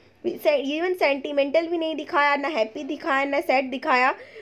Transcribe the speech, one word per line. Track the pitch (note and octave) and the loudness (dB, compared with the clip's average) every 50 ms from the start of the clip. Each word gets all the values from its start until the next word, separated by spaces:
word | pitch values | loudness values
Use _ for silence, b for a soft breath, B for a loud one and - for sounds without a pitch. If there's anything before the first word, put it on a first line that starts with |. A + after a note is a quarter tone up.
| b b b b - | b b b b -6
से-, | F4 - - - D#4 D4 B3+ C#4 | -6 -4 0 2 2 2 2 0
even | C4+ D4+ D#4+ F4 F#4 F4+ - | -2 -2 -2 -2 -2 0 2
सेंटिमेंटल | E4 C#4 C#4 C4+ C#4+ D4+ C#4+ C#4+ C#4 C#4 C#4 E4 E4+ | 2 2 0 0 -4 -2 0 0 2 2 2 0 2
भी | E4 F4 E4 | 0 0 -2
नहीं | D#4+ D#4+ D#4 | -2 -2 -4
दिखाया, | D4 D4+ - - C#4+ C#4+ C#4+ C#4+ | -6 -6 -2 0 2 4 4 2
ना | C#4 C#4 D4+ | 0 0 -2
हैप्पी | D#4 A3+ G#3+ A3 - D4 D4 | -2 -2 -2 -2 -4 -8 -8
दिखाया, | C4+ D4+ C#4 - E4 C4+ C4+ C#4 | -8 -8 -6 -2 0 0 0 0
ना | C#4 C#4+ - | 0 0 0
सैड | - - C4 C4+ C4+ B3+ | 2 2 2 2 0 -2
दिखाया। | C4+ B3+ - D#4 B3+ B3 B3+ C#4 F#4 B B B B B | -6 -4 0 2 2 4 4 2 0 B B B B B